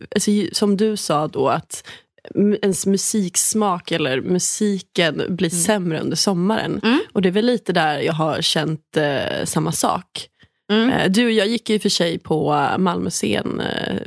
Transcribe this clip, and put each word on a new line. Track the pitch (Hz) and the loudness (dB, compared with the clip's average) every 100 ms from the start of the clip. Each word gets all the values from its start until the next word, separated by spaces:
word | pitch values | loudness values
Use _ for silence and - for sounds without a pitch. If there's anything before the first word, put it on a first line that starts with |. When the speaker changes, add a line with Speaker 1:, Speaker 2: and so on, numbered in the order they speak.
| - | -6
Speaker 1:
alltså, | 208 208 | -2 2
ju-, | 208 180 | 2 0
som | - 208 190 | 0 2 2
du | 220 208 | 2 0
sa | - 151 156 | 0 0 0
då, | 135 131 | 0 0
att | - - - - - _ _ - | 0 -4 -14 -14 -20 _ _ -6
m-, | - 208 208 | 0 2 2
ens | 202 175 196 | 0 0 0
musiksmak | 196 - 220 180 - - 220 208 170 - | 0 0 0 0 0 0 2 0 -2 -2
eller | 165 139 131 | -2 0 -2
musiken | 185 180 - - 214 190 - - 165 151 - | 0 0 0 0 0 -2 -4 0 0 0 -2
blir | 175 170 | -2 -2
Speaker 2:
Mm. | 170 | 0
Speaker 1:
sämre | 196 208 170 156 | 0 0 0 -2
under | - 165 | -2 -2
sommaren. | 208 175 185 220 - - | 0 2 2 0 -2 -2
Speaker 2:
Mm. | 220 294 440 | 2 2 0
Speaker 1:
Och | - | 0
det | 185 | 2
är | |
väl | 202 240 | 2 2
lite | 240 - | 0 0
där | 175 160 143 | 2 2 0
jag | 151 | 0
har | 156 160 143 | 0 0 0
känt, | 165 165 156 156 _ 156 | 0 0 -2 -4 _ -2
eh, | 147 135 - 67 | 0 0 -2 -4
samma | - 160 156 | -2 -2 0
sak. | - 226 180 - - - _ _ _ - | 0 0 -2 -6 -14 -16 _ _ _ -2
Speaker 2:
Mm. | 214 240 | 2 2
Speaker 1:
Eh, | - 190 | 2 2
du | 196 | 4
och | 240 | 4
jag | 220 202 | 2 2
gick | 233 - | 0 0
ju | 214 | 0
för | 202 | 0
sig | - 170 170 | 0 0 -2
på, | - 156 147 147 139 | -2 0 2 2 2
eh, | - | 2
Malmö | 185 180 185 | 0 0 -4
scen, | - 214 - - - | -2 -2 0 -2 -4
eh, | - - - 196 | -4 -4 -4 -4